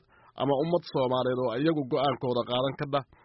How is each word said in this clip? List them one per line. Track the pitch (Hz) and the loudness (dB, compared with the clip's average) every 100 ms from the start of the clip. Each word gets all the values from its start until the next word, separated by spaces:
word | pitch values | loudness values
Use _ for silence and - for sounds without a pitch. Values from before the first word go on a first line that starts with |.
| _ _ - - | _ _ -14 -4
ama | 131 | 0
ummad | 135 160 170 | 2 2 0
Soomaaliyeed | - 147 127 127 127 127 | 0 0 2 2 0 0
oo | 127 | 0
iyagu | 117 156 156 | 0 0 0
go'aankooda | 131 135 139 127 127 120 | 0 0 0 0 -2 -2
qaadan | 113 123 135 131 | 0 0 -2 -2
ka | 147 | -4
dhah. | 139 131 - | -4 -4 -16